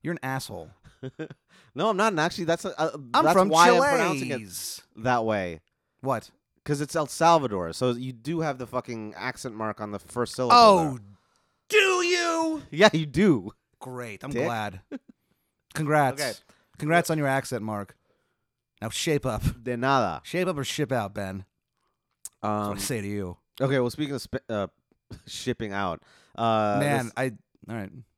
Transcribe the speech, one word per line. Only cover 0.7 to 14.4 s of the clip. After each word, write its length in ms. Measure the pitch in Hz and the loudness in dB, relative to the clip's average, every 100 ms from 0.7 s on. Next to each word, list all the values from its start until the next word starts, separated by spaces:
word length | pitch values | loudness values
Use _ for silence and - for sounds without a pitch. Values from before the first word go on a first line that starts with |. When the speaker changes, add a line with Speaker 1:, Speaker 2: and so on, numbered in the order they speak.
| - - _ | -20 -20 _
Speaker 2:
<laughs> 100 | 131 - 160 - _ _ _ 127 | -14 -12 -14 -14 _ _ _ -2
No, 120 | 208 | 0
I'm 80 | 190 | 2
not. 160 | 220 | 2
And 60 | 170 | 2
actually, 240 | 160 - 165 | 0 0 -2
that's, 180 | 165 | -2
uh, 100 | 190 147 | -2 -2
Speaker 1:
I'm 320 | 156 156 127 | -2 -4 -2
Speaker 2:
that's 220 | - - | 2 6
Speaker 1:
from 160 | 185 190 | 6 6
Speaker 2:
why 200 | 160 - | 8 8
I'm 120 | 240 | 8
pronouncing 480 | 262 269 - 139 131 | 4 2 0 -2 -4
it 60 | 131 | -6
Speaker 1:
Chile's. 420 | 101 85 - - _ - | -8 -10 -10 -12 _ -6
Speaker 2:
that 300 | 120 123 113 | 0 0 2
way. 340 | 107 90 80 _ _ _ _ | 0 -2 -6 _ _ _ _
Speaker 1:
What? 320 | 131 117 - _ _ _ | -4 -4 -6 _ _ _
Speaker 2:
'Cause 160 | - 143 | -4 -4
it's 160 | 147 160 | -2 -4
El 100 | 147 | -4
Salvador, 680 | - 165 170 131 101 85 | 2 6 6 4 -2 -4
so 180 | 82 127 | -2 -2
you 220 | 120 131 | -2 -6
do 260 | 117 120 170 | -10 -6 -4
have 180 | 160 131 | -4 -6
the 60 | 123 | -6
fucking 480 | 127 120 113 107 98 | -6 -6 -10 -10 -8
accent 380 | 117 - 131 107 | -8 -8 -12 -6
mark 260 | 110 104 | -6 -6
on 100 | 107 | -8
the 80 | 101 | -10
first 360 | - - 120 - | -8 -4 -4 -2
syllable 200 | 127 240 | 4 8
Speaker 1:
Oh, 260 | 226 190 156 | 10 8 2
Speaker 2:
there. 80 | 127 101 101 _ _ _ _ _ | -4 -12 -20 _ _ _ _ _
Speaker 1:
do 100 | 427 392 370 349 | 4 4 2 2
you? 560 | 359 339 330 320 311 - | 0 0 0 -2 -4 -8
Speaker 2:
Yeah, 180 | 147 208 | 6 6
you 120 | 160 151 | 6 -2
do. 460 | 127 208 131 92 - _ _ | 2 4 4 0 -16 _ _
Speaker 1:
Great. 420 | - 123 120 101 | -14 -12 -12 -12
I'm 80 | 135 | -8
Speaker 2:
Dick. 140 | 117 | -4